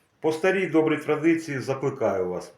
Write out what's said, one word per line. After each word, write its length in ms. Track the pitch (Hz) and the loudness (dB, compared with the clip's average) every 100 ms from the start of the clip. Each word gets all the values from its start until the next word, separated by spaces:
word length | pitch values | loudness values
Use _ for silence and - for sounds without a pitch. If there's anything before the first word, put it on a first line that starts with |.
| _ _ | _ _
По 120 | 156 | -4
старій 340 | 156 185 190 180 | 0 0 0 2
добрій 300 | 160 156 147 | 2 4 0
традиції 640 | - 147 160 160 - 135 | 0 2 4 2 0 -6
закликаю 680 | 113 131 139 - 110 95 90 | -4 -2 -2 0 0 0 -2
вас, 260 | 90 - | -4 -10